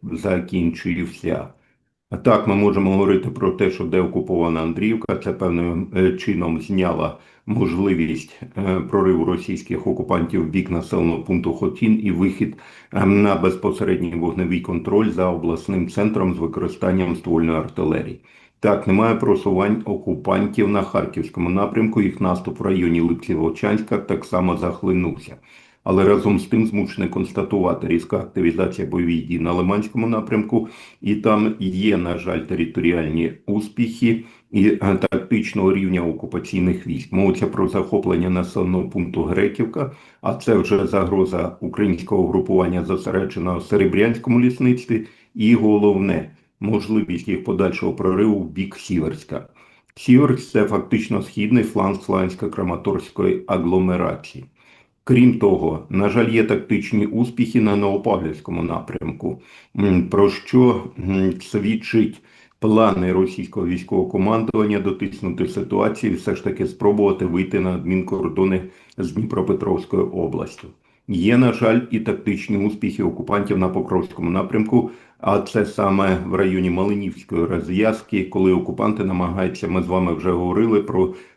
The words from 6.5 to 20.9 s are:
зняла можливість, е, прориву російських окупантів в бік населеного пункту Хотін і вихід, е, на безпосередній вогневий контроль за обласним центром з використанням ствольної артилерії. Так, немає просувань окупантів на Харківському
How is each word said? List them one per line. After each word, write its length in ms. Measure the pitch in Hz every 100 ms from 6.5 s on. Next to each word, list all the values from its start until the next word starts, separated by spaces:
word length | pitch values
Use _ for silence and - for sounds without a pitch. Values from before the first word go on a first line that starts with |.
| 80
зняла 580 | - 95 90 78 78 - - _ -
можливість, 960 | 117 92 87 98 82 80 78 76 - - 98
е, 220 | 95 92
прориву 440 | - 98 95 82
російських 640 | 82 90 - 87 - 82 -
окупантів 560 | - - 90 85 90
в 60 | 78
бік 220 | 92 90
населеного 520 | 85 - 87 85 82
пункту 300 | 90 90 82
Хотін 480 | - 90 - 110 107
і 80 | 104
вихід, 460 | 85 95 - 117 - - - _
е, 140 | 98 98
на 280 | 101 104
безпосередній 800 | 90 92 - 101 - 98 90 87
вогневий 460 | 85 85 85 87 87
контроль 500 | - 85 98 101 107
за 200 | 92 92
обласним 580 | 85 82 82 - 95 87
центром 460 | - 107 107 92
з 40 | 87
використанням 760 | 82 - 90 - 92 92 87 82
ствольної 420 | 87 82 82 80
артилерії. 640 | 76 - 80 78 - - _ _ _ _
Так, 240 | 107 101 104
немає 280 | 95 113
просувань 680 | 110 - 98 101 92 104 107
окупантів 840 | 107 98 101 76 95 95 101 - 101
на 140 | 101
Харківському 680 | 92